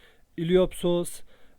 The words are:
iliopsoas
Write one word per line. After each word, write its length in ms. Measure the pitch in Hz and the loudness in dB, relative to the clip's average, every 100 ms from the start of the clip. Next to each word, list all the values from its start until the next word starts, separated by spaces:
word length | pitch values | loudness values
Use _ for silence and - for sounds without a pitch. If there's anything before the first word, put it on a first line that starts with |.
| - _ _ - | -20 _ _ -8
iliopsoas 840 | 165 185 180 - 175 175 175 - - - - | 2 4 4 0 0 0 -2 -10 -16 -20 -20